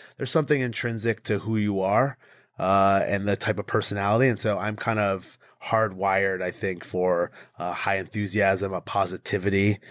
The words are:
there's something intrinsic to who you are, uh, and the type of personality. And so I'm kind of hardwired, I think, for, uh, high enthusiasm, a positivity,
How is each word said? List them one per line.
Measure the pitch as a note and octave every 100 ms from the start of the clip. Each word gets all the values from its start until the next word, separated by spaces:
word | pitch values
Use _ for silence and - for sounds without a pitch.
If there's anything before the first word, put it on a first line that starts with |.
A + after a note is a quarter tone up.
| - -
there's | C3
something | E3 C#3+ C#3+
intrinsic | B2+ A2+ A#2+ A2+ A2+ G#2+
to | - G#2
who | G#2 A2
you | G#2 G2
are, | F#2 G#2+ C3+ - _ - _ -
uh, | F#2 G2 G2 G2 -
and | G2 G2+
the | G2+
type | - G2+
of | G2
personality. | A2 - G2+ G2+ A2 C3
And | A2
so | A2 G2
I'm | G#2 G#2+
kind | - A2
of | G2+ F#2+ - - _ -
hardwired, | - A2+ A2 F#2+ G2 G2 G2 F#2
I | F#2
think, | - G2 F2+ -
for, | F#2 F2+ F2 F2 - - -
uh, | F2
high | F2 - G2
enthusiasm, | F#2 G#2+ G2+ G2+ G2 F#2+ F#2+
a | F#2
positivity, | - G2+ F#2 F#2 - G2+ F#2+ G2 G2+ G#2 -